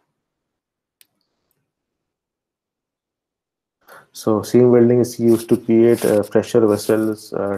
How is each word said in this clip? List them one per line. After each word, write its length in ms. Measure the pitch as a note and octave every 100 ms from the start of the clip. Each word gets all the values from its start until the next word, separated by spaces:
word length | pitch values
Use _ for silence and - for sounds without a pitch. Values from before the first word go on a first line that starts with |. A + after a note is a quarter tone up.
| _ _ _ _ _ _ _ _ _ _ _ _ _ _ _ _ _ _ _ _ _ _ _ _ _ _ _ _ _ _ _ _ _ _ _ _ _ _ _ - _
So 300 | - - G#2+
seam 300 | G#2 A#2+ B2
welding 280 | A#2+ A#2 B2
is 180 | A#2 -
used 280 | A#2 A2+ -
to 80 | A#2
create, 460 | - A2+ A#2 A#2
uh, 200 | A#2+ G#2+
pressure 420 | G2+ A2 G2 A#2+ A2
vessels, 680 | G2+ - A2 A2 G#2 -
uh, 240 | - G2